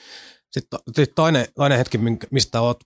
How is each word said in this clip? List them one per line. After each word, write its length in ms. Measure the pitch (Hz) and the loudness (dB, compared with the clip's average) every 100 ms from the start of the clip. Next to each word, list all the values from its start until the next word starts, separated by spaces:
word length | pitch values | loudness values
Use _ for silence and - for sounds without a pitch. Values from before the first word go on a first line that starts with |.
| - - - - _ | -20 -20 -20 -20 _
Sitten 200 | 135 - | -10 -8
to-, 220 | - - | -12 -4
sit 200 | 135 143 | -2 0
toinen, 320 | - 160 139 120 | 2 2 2 0
toinen 240 | - 143 123 | 0 2 2
hetki, 200 | 127 110 | 0 -2
minkä, 280 | 117 113 - | -2 -2 -4
mistä 300 | 135 - 113 | -2 -2 0
oot, 240 | 120 120 | -2 -2